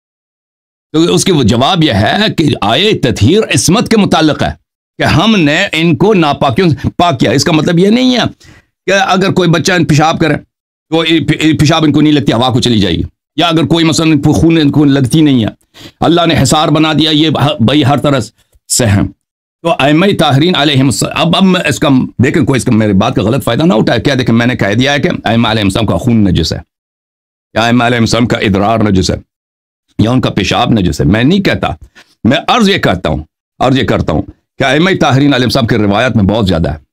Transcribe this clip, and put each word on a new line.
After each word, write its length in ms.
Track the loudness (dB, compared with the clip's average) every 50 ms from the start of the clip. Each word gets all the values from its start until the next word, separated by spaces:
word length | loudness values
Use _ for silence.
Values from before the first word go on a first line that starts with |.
| _ _ _ _ _ _ _ _ _ _ _ _ _ _ _ _ _ _ -2
تو 60 | 0 0 2 0
اس 100 | 0 0
کے 60 | 0
وہ 120 | 0 2 2
جواب 400 | 2 2 2 0 0 0 0 0
یہ 100 | 0 2
ہے 400 | 0 0 0 0 0 -2 -2 -2 -2
کہ 120 | -2 -2 -2 -2
آئے 320 | -2 -2 0 0 0 0 0
تطہیر 500 | 0 -2 -2 0 0 2 2 2 2 0 0 -2
عصمت 340 | -2 0 0 0 0 0 0
کے 80 | 0 0
متعلق 460 | 2 2 0 0 0 0 -2 -2 -4
ہے 80 | -6 -6 -10 _ _ _ _ _ _ _ -4
کہ 60 | -2
ہم 320 | 0 0 2 2 2 2
نے 320 | 2 2 0 0 0 -2 -2
ان 240 | -2 -2 0 0 0
کو 180 | 2 2 2 2
ناپاکیوں 560 | 2 2 0 0 0 -2 -2 0 0 0 0
سے 180 | 0 -2 -4 -8 -2 0
پاک 220 | 0 0 2 0
کیا۔ 120 | 0 0
اس 120 | 0 0 0
کا 80 | 0
مطلب 280 | 0 0 0 0 0 2
یہ 100 | 2 2
نہیں 260 | 2 2 2 0 0
ہے 80 | 0 -2 -4 -6 _ -20 -20 -20 -20 _ _ _ _ _
کہ 60 | -2
اگر 400 | 0 0 0 0 0 0 0 0
کوئی 180 | 0 0 2 2
بچہ 220 | 0 0 0 0
ان 140 | 0 0 0
پیشاب 340 | 2 2 2 2 2 0 0
کرے 140 | 0 -2 -2 -4 -6 _ _ _ _ _ _ _ _ _
تو 160 | -2 -2 0
یہ 140 | 0 0 0 0 -2
پ-، 180 | -2 0 0
یہ 120 | 0 2 2
پیشاب 260 | 2 2 2 2 2
ان 80 | 2
کو 100 | 2 2
نہیں 120 | 2 2 2
لگتی، 200 | 0 0 0 0
ہوا 160 | 0 0 0
کو 120 | 0 0
چلی 180 | 0 0 0 0
جائے 160 | 0 0 -2
گی، 80 | -4 -6 -8 -10 _ _ _ _
یا 120 | -2 -2 0
اگر 180 | 0 0 0
کوئی 200 | 0 0 0 2
مثلاً 260 | 0 0 0 0 0
ان 100 | 0 0
کو 120 | 2 0 0
خون 240 | 2 2 2 2 2
ان 140 | 2 2
کو 140 | 2 2 2
لگتی 360 | 2 2 2 0 0 0 2
نہیں 220 | 2 2 2 0 0
ہے، 60 | -2 -6 _ _ _ _ -20 -20 -20 _ _
اللہ 260 | -2 0 0 2 2
نے 160 | 0 0 0
حصار 260 | 0 2 2 0 2 0
بنا 260 | 2 0 0 0 0
دیا، 180 | 0 0 0
یہ 180 | 0 0 0 0
ہ-، 280 | 0 -2 -2 -2 -2 0
بھائی 260 | 0 0 2 2 2
ہر 120 | 2 0 0
طرح 220 | 0 0 -2 -2 -4 -6 _ _ _ _ _ _ _ _
سے 160 | -4 -2 0
ہیں۔ 180 | 0 0 0 -2 -4 -8 _ _ _ _ _ _ _ _ _
تو 120 | -4 -4 -2 0
ائمہ 260 | 2 2 2 2 2 0 0 0
طاہرین 360 | 0 0 2 2 2 0 0
علیہم 300 | 0 0 0 2 2 0
الس-، 240 | 0 0 -2 -6 -6
اب، 240 | -4 -2 -2 0 0
اب 80 | 2 2
میں 180 | 2 2 0 0 -2
اس 120 | -4 -2
کا، 100 | 0 0 2 0 0 -2 -2 -2 -2
دیکھیں 220 | 0 0 0 0
کوئی 120 | 0 -2 -2
اس 80 | 0
کا 60 | 0
میرے 220 | 0 0 0 2 2
بات 220 | 0 0 0 -2
کا 80 | -2 -2
غلط 200 | -2 -2 -2 -2
فائدہ 200 | -2 -2 0 0
نہ 100 | 0 2
اٹھائے، 280 | 0 0 0 -2 -2
کیا 120 | -2 -2 -2 -2
دیکھیں 160 | 0 0 0
میں 100 | 0 0
نے 100 | 0 -2
کہہ 180 | -2 -2 -2 0
دیا 200 | 0 0 0 0
ہے 60 | -2
کہ 100 | -2 -2 -4 -4 -2
ائمہ 240 | -2 0 0 0 0
علیہم 200 | 0 0 -2 -2
السلام 180 | -2 -2 -2
کا 120 | -2 -2 -2
خون 260 | 0 0 0 2 2
نجس 300 | 2 0 0 -2 -2 -6
ہے، 60 | -10 -12 _ _ _ _ _ _ _ _ _ _ _ _ _ _ _ _ _ _
یا 120 | -2 0
ائمہ 180 | 0 2 2 2
علیہم 200 | 0 0 0 0
السلام 220 | 0 0 0 0
کا 120 | 0 -2 -2
ادرار 420 | 0 0 0 0 0 0 0 0
نجس 320 | 0 0 0 0 0 -2
ہے، 40 | -4 -6 -8 _ _ _ _ _ _ _ _ _ _ _ _ _ _ -2
یا 120 | -2 0
ان 100 | 0 0
کا 80 | -2 -2
پیشاب 420 | -2 -2 -2 -2 0 -2 0 0
نجس 300 | 0 0 0 -2 -2 -2
ہے، 40 | 0
میں 180 | 0 0 2 2
نہیں 160 | 2 2 0
کہتا، 300 | 0 -2 -4 -2 -4 -6 -8 -10 -14 -20 _ -20 -20 _ _ _ _
میں 140 | 0 0 0 0 -2
عرض 220 | 0 0 2 0
یہ 80 | 0 0
کرتا 320 | 0 -2 -2 -2 -4 -4
ہوں، 140 | -4 -4 -8 -12 _ _ _ _ _ _
عرض 180 | -2 0 0 0
یہ 60 | 0
کرتا 300 | -2 -2 -2 -2 -2 -4
ہوں 80 | -4 -4 -8 -14 _ _ _ _ _
کہ 60 | -2
ائمہ 260 | 0 0 0 0 0 0 0
طاہرین 320 | 0 0 2 2 2 2 2
علیہ 120 | 0 0
السلام 220 | 0 0 -2 0 0
کی 80 | 0
روایت 400 | 0 0 0 0 0 0 0 0
میں 80 | 0 0
بہت 240 | 0 0 0 0 0
زیادہ 260 | 0 -2 -2 -4 -6
ہے، 40 | -10 -14 _